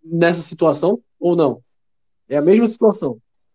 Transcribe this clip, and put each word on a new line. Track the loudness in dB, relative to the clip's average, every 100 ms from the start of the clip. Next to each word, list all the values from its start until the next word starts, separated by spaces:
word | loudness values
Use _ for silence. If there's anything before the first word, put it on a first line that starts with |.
nessa | -8 0 0 0
situação, | -4 0 0 0 -2 -2 _ -6
ou | -2 2
não? | 0 -2 _ _ _ _ _ _ -6
É | -2
a |
mesma | 2 2 2
situação? | 0 -2 0 -6 -8 _ _ _